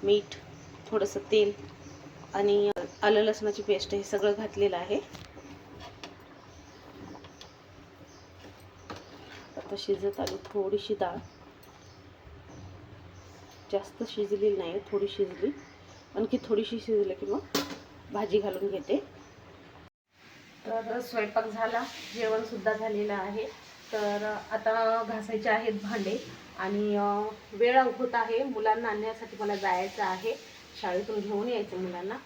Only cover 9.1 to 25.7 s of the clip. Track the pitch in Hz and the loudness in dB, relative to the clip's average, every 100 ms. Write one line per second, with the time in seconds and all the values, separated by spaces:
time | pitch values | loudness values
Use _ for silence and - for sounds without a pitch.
9.1 | - - - - - - 202 - 196 202 | -18 -18 -18 -14 -12 -8 -8 0 2 2
10.1 | 202 - 190 - 208 190 208 - 208 180 | 0 -4 -4 -4 -2 2 0 0 0 0
11.1 | 175 - - - - - - - - - | -2 -10 -18 -20 -20 -20 -20 -20 -20 -20
12.1 | - - - - - - - - - - | -20 -20 -18 -18 -16 -16 -16 -18 -18 -18
13.1 | - - - - - - 196 196 - 226 | -18 -20 -20 -20 -20 -2 -2 -2 -8 -6
14.1 | - 202 202 208 196 170 190 - 202 202 | -2 0 4 4 4 0 -4 -2 0 0
15.1 | - 190 180 202 294 - - - - - | 0 -2 0 -2 -2 -12 -20 -20 -20 -10
16.1 | 190 220 254 - 214 214 226 220 214 196 | -2 0 0 2 2 2 -4 2 2 4
17.1 | 185 196 226 - - 285 - - - - | 0 -2 -2 0 -2 -2 -8 -14 -20 -6
18.1 | 208 214 208 202 190 202 190 - 269 - | -2 4 4 4 0 0 -2 2 0 0
19.1 | - - - - - - - - _ _ | -16 -20 -20 -20 -20 -20 -20 -20 _ _
20.1 | _ - - - - 214 226 214 240 240 | _ -20 -20 -20 -14 -4 -2 -2 -4 -2
21.1 | 233 208 226 220 202 220 233 262 - - | -2 2 0 0 0 0 0 -2 -8 -10
22.1 | 220 220 220 226 220 196 214 220 208 208 | -2 2 2 0 0 2 2 0 0 0
23.1 | 202 190 208 220 - - - - 220 208 | 0 -2 -4 -4 -8 -18 -20 -4 0 2
24.1 | 202 214 208 - 220 220 226 226 226 220 | 2 0 -4 -2 0 2 4 4 4 2
25.1 | 220 208 220 240 214 226 | -4 -2 0 4 4 2